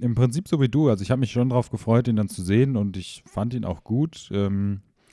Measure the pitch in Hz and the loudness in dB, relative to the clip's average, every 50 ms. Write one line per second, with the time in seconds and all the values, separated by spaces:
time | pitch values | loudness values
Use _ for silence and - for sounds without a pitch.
0 | 120 123 113 120 127 123 113 165 190 - 175 151 135 123 107 147 156 139 110 95 | -4 -2 2 2 2 2 0 -2 -4 -2 0 0 0 2 2 2 4 4 2 2
1 | 98 95 131 131 131 107 - 123 123 131 123 123 117 - - 107 - 110 113 120 | 0 -2 0 0 -2 0 0 0 0 2 0 0 -2 -2 -6 -4 0 2 2 2
2 | 120 123 113 107 104 92 - - 90 87 101 117 135 135 131 107 104 101 87 95 | 4 2 0 0 0 -2 -4 -4 0 2 4 4 4 4 2 0 -2 -2 -4 -8
3 | 87 - - - - - - 95 104 120 127 123 107 92 87 - - - 110 127 | -10 -12 -14 -20 -20 -10 -6 -4 -4 -4 -4 -4 -4 -6 -6 -8 -6 -2 -2 0
4 | 151 165 - - - - 101 101 101 98 101 98 98 101 101 98 - _ _ _ | 0 -2 -4 -10 -10 -4 -2 -2 0 0 0 0 -2 -2 -4 -6 -10 _ _ _
5 | _ _ | _ _